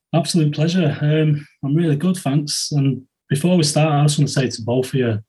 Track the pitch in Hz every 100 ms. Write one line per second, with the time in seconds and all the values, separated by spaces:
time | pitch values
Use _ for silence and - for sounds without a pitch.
0 | - 170 - 175 151 147 165 185 151 -
1 | 147 156 156 147 - - 135 160 160 147
2 | 180 180 - 151 147 - - 147 139 -
3 | - _ - 143 180 180 147 151 156 143
4 | 147 151 139 143 120 - 110 127 - 135
5 | 120 107